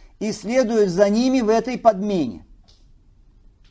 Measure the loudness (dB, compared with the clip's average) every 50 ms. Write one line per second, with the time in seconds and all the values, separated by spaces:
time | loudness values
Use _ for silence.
0 | -20 -20 _ -10 -8 -8 -8 -8 -8 -4 0 0 0 0 2 2 2 2 2 2
1 | 2 2 2 2 2 2 0 0 0 2 0 0 0 -2 -6 2 2 2 2 2
2 | -2 -4 -2 -2 -4 -4 -6 -12 -18 -20 -20 _ -20 _ -20 _ -20 -20 -20 -20
3 | _ _ _ _ _ _ _ -20 _ -20 _ _ _ _